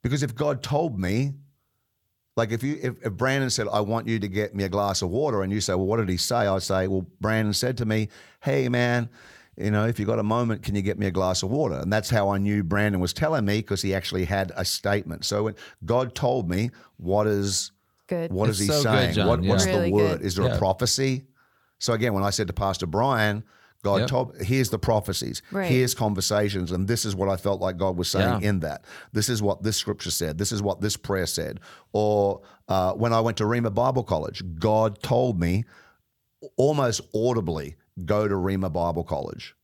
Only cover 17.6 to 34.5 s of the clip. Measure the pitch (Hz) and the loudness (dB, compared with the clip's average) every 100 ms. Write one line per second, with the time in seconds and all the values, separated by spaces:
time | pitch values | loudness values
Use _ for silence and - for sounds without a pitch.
17.6 | - _ _ _ - 175 165 92 110 101 | -6 _ _ _ -8 -6 -4 0 2 2
18.6 | 101 147 135 107 85 80 101 120 92 95 | 2 2 4 4 2 2 2 2 4 2
19.6 | 92 - 87 101 101 87 95 90 90 - | 4 2 2 2 2 0 -2 0 0 2
20.6 | 98 98 120 - 135 131 - _ _ _ | 0 0 0 0 0 -2 -6 _ _ _
21.6 | _ _ - 117 120 98 98 98 98 - | _ _ -2 0 0 2 0 0 -2 -2
22.6 | 98 92 85 95 131 120 107 104 - _ | -2 -2 -2 0 2 2 2 0 -8 _
23.6 | _ _ 101 98 127 135 131 - 95 131 | _ _ 0 2 2 0 -2 -6 -2 0
24.6 | 120 107 - 110 101 90 60 - - 196 | 0 0 2 0 0 -4 -6 -8 -6 -4
25.6 | 180 127 127 - 110 95 - 104 104 98 | 2 2 2 2 0 0 0 2 2 -2
26.6 | 87 90 95 117 107 95 98 95 101 98 | -2 -2 0 0 -2 0 0 0 0 0
27.6 | 95 87 95 90 85 95 110 113 104 98 | -2 0 0 0 0 2 2 2 2 0
28.6 | 78 71 - - - 107 107 113 101 95 | -2 -8 -12 -20 -4 -2 0 0 0 0
29.6 | 101 104 - 101 87 - 82 78 101 110 | -2 -2 -4 -6 -4 -4 -4 -2 -2 -2
30.6 | 101 92 101 - - 95 85 - 78 - | -2 -2 -4 -4 -4 -2 -2 -4 -6 -10
31.6 | - - _ 104 107 104 101 98 - - | -16 -20 _ 0 2 4 2 0 -10 -20
32.6 | - 95 92 - 117 113 113 110 107 120 | -2 0 2 2 2 4 2 0 0 2
33.6 | 113 104 127 131 117 85 78 - 92 | 0 2 2 0 0 -2 -2 -8 -10